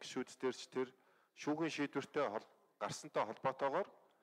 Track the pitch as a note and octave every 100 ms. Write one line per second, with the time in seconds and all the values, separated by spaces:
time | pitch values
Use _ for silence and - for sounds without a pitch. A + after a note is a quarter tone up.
0 | - - B2 - C3 A#2+ - B2+ B2+ -
1 | _ _ _ - - D3+ D#3+ - C#3+ -
2 | - D3+ B2+ G#2+ - - _ _ G#2 -
3 | D#3 D#3 A2 A2+ C3+ B2+ C#3 D3+ G#3 -
4 | - _